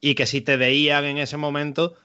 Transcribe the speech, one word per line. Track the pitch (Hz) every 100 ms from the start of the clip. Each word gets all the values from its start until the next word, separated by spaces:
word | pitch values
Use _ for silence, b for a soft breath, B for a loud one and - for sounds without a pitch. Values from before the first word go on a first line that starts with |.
y | 143
que | 131 123
si | 143
te | - 131
veían | 127 139 147 143
en | 143 143
ese | 135 147
momento, | 147 147 147 139 170 b